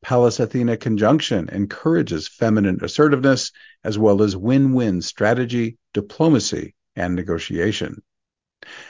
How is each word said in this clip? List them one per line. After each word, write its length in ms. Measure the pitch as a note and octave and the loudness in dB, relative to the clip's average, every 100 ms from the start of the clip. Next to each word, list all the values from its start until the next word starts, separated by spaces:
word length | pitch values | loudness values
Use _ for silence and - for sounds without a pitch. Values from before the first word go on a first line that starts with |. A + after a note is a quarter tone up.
Pallas 380 | - B2+ B2 A2 | -2 2 2 2
Athena 360 | A#2 B2+ A#2+ A2+ | -2 -2 -2 -2
conjunction 720 | A#2+ G#2+ G#2+ D#3 - G#2+ E2 | -2 0 2 2 0 -4 -4
encourages 760 | G2 G2+ - D#3+ E3+ B2+ E2 - | -4 -6 -4 -2 0 0 -6 -8
feminine 520 | - A2+ G#2+ G2 F#2 | -2 0 2 2 0
assertiveness 680 | E2+ - D3+ C#3 C3+ B2+ - - - _ | -2 2 2 4 2 2 -2 -12 -20 _
as 140 | - G#2 | -6 2
well 240 | G#2+ G2+ | 4 4
as 140 | G#2+ F#2 | 2 0
win-win 640 | G#2+ C3+ C3+ B2+ A#2 F2+ | 0 2 2 2 0 -2
strategy, 800 | - - G#2 A#2+ B2 A#2+ A2+ A#2 _ | -6 -2 0 2 0 -2 -4 -6 _
diplomacy, 800 | G#2 G#2 - D#3+ C3 - D#2+ - - _ | -6 -6 0 2 2 0 -6 -8 -14 _
and 200 | - F2+ | -6 -4
negotiation. 880 | F2+ F2+ E2 - E2+ F#2+ G#2 D#2+ - - _ _ _ _ _ - - | -4 -4 -6 -6 -2 -2 -2 -8 -10 -20 _ _ _ _ _ -20 -20